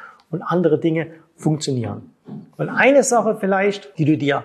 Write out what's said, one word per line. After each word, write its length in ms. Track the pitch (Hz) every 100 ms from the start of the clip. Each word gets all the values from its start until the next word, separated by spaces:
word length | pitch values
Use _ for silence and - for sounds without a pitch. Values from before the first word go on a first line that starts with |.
| - - -
und 140 | 160
andere 360 | - 170 165 151
Dinge 280 | 165 160 151 - _ -
funktionieren. 800 | 151 151 147 127 107 107 - _ - - - -
Und 120 | 156
eine 340 | - 233 277
Sache 320 | 233 240 208 214
vielleicht, 640 | 190 190 202 196 - -
die 80 | 147
du 120 | 151
dir 260 | 139 139